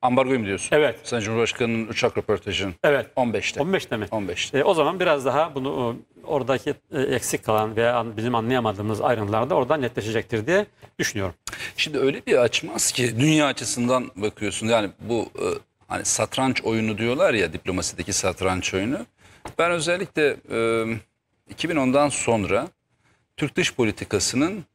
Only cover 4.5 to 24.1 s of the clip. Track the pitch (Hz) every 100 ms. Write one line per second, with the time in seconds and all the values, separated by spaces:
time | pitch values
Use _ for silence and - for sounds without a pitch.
4.5 | 135 147 170 147 185 175 147 131 127 165
5.5 | 143 131 151 123 120 - - - 151 120
6.5 | 131 - 139 _ 147 131 127 - - -
7.5 | 107 107 110 117 120 117 107 113 120 110
8.5 | 131 113 98 107 107 143 117 104 107 123
9.5 | 175 127 156 123 - 107 113 101 117 110
10.5 | 185 208 _ - _ - 107 95 - -
11.5 | - - - - 147 135 165 - 156 120
12.5 | - - - - - 123 113 147 156 147
13.5 | 127 117 - 120 127 120 - 104 - 104
14.5 | 90 110 117 104 - 98 117 - - 92
15.5 | 87 - _ _ 90 98 - 110 - 131
16.5 | 123 113 113 110 104 117 131 185 120 87
17.5 | 85 - 92 87 - 85 98 95 87 92
18.5 | 92 90 95 101 156 240 _ - - -
19.5 | - 165 175 156 175 190 - 147 - -
20.5 | 113 113 113 113 113 - _ _ _ _
21.5 | 104 160 165 131 131 147 131 - 117 92
22.5 | 95 101 _ _ _ _ _ _ - 147
23.5 | - 175 - 113 101 104